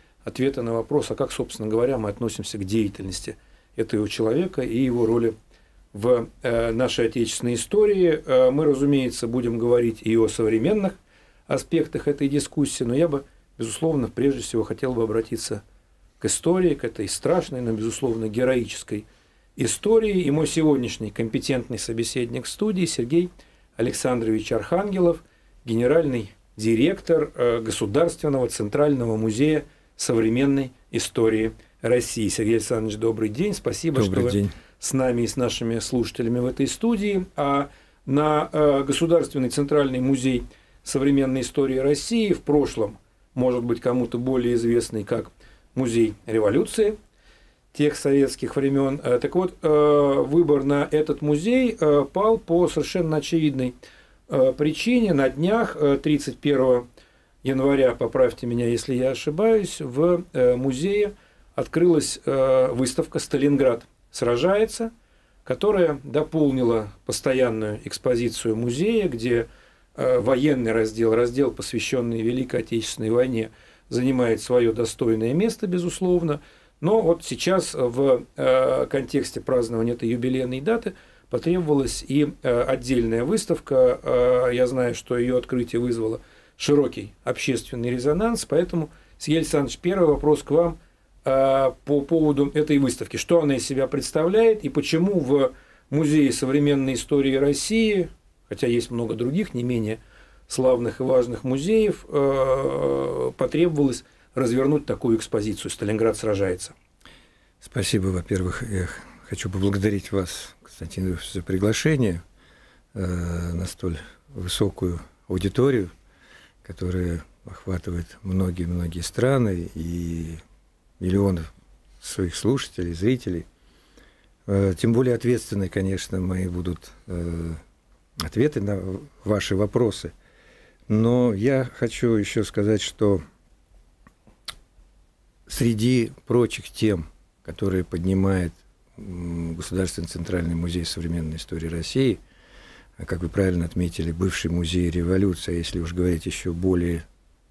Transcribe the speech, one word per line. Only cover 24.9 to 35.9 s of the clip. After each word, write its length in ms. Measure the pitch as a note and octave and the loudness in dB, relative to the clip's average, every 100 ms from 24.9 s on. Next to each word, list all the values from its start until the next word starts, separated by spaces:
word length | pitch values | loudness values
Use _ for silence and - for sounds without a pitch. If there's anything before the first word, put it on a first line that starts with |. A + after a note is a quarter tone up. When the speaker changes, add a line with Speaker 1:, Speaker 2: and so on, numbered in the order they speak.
| F#3 F3 E3 - _ _ _ | 2 2 2 -6 _ _ _
Speaker 1:
генеральный 680 | A#2+ A2+ B2 D#3+ D3+ B2 G2+ - _ - | -4 0 4 4 2 -2 -6 -16 _ -4
директор, 720 | A2 A2+ D3 F#3+ - D#3+ D3 | 0 4 2 0 0 0 0
э, 280 | - A#2+ A#2 | 0 0 0
Государственного 880 | A2 - G#2+ A#2+ E3+ - D#3 C#3 A#2+ | -2 -4 -2 2 0 0 -2 0 -2
Центрального 640 | - G#2 C#3+ D3 C#3 A#2 A2 | -2 -4 0 2 2 0 0
музея 480 | A2 G#2+ D3+ D#3 - _ _ - | -2 0 2 0 -4 _ _ -10
современной 760 | - A#2 A2 A#2+ C#3 C#3 C3 - _ | -2 2 2 2 2 0 -2 -8 _
истории 600 | A#2 - - A2 A2 A2 A2 - _ | -6 -4 0 2 2 -2 -6 -18 _
России. 460 | A#2 B2 A#2+ A#2 G#2 | 0 0 0 -4 -2
Сергей 260 | - G#2+ A2+ | 0 0 0
Александрович, 420 | G#2+ A#2 A2 G#2+ | 0 -2 -2 -2
добрый 320 | A2+ A2 A2 | -2 0 -4
день. 240 | A2 G3+ | -2 -4
Спасибо, 480 | G3 - - E3 C3+ | -2 -6 -4 -2 0
Speaker 2:
Добрый 120 | G2+ | 0
Speaker 1:
что 80 | F#2+ | 2
вы 80 | B2 | 0
Speaker 2:
день. 180 | G2+ G2+ - - _ | 0 -2 -4 -18 _
Speaker 1:
с 140 | - | -4
нами 300 | C3 B2+ A#2+ | 0 0 0
и 40 | A2+ | -2
с 80 | C3+ | -2
нашими 440 | A#2+ - A#2 A#2 | -2 -2 -4 -4
слушателями 600 | - | -2